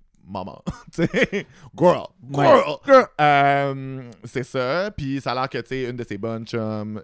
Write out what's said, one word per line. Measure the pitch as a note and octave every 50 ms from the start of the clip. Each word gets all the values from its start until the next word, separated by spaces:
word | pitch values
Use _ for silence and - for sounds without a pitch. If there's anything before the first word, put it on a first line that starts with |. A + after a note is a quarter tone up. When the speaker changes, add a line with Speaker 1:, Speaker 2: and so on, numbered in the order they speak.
| _ _ _ _ _
Speaker 1:
maman, | F2+ G2 F#2+ F#2 - - - - - -
<laughs> | - - - -
tu | E3 E3
sais, | - - A#3 B3 - - G3+ - - _ - - - -
girl, | - E3+ F3+ D#3 A#2 - - _ _ A#2+ C3
Speaker 2:
Ouais. | C#3 C#3 -
Speaker 1:
girl. | - C#4 - - - D3+ - -
Speaker 2:
Girl. | - C4+ C4 G#3+ - _ -
Speaker 1:
Euh, | D3+ D3 C#3+ C#3 C#3 C#3 C#3 C#3 C#3 C#3 C3+ C3+ C3+ C3+ C3+ C3 B2+ A#2+ A#2 - -
c'est | A#2+ - C3 A#2+
ça, | - - C3 B2 B2+ D3 F3 G3 G#3 G3+
puis | - C#3+ C3+ C#3 C#3
ça | - C3+
a | A#2+
l'air | B2+ C3 C#3
que, | -
tu | B2 A#2 -
sais, | C3 C3 B2+ A#2+
une | B2
de | A#2+ A#2
ses | - G#2 G2
bonnes | G#2 A2+ A2+ A2+ A2+
chums, | - - A2+ A2 A2 G#2+ G#2+ G#2+ G#2+ G#2+ G#2+